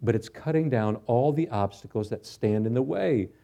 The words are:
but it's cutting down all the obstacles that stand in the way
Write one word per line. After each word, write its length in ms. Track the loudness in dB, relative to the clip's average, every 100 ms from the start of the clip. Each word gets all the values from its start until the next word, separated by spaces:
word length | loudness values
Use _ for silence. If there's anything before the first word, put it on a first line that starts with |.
but 140 | 0 0
it's 140 | -2
cutting 400 | -10 -2 0 2
down 280 | 2 0 -2 0
all 260 | 2 2
the 160 | 0 0
obstacles 600 | 0 -2 -4 -8 -6 -4
that 160 | -8 -12
stand 420 | -4 0 2 0
in 60 | 0
the 60 |
way 460 | 0 0 2 0 0 -8